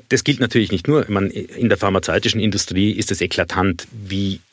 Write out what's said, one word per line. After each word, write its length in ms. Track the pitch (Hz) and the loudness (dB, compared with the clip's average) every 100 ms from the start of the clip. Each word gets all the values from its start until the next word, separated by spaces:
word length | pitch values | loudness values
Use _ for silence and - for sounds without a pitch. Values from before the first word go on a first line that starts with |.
| - | 2
das 140 | 120 | 0
gilt 180 | - - | 2 0
natürlich 300 | 123 120 104 | 2 2 2
nicht 160 | 95 - | 0 2
nur. 160 | 151 | 0
Ich 60 | 107 | 2
mein, 220 | 101 95 | 0 0
in 380 | 101 92 - 117 | -4 -10 -2 2
der 80 | 98 | 2
pharmazeutischen 640 | 101 95 90 90 117 113 | 4 2 2 0 0 0
Industrie 500 | 110 98 - 92 104 | 0 0 -2 0 2
ist 200 | - 104 | 0 -2
es 100 | 95 | -2
eklatant, 640 | 85 - 85 95 98 85 - | -2 -2 -2 0 0 -2 -8
wie 500 | 110 98 98 98 95 - | -14 -6 -4 -2 -4 -10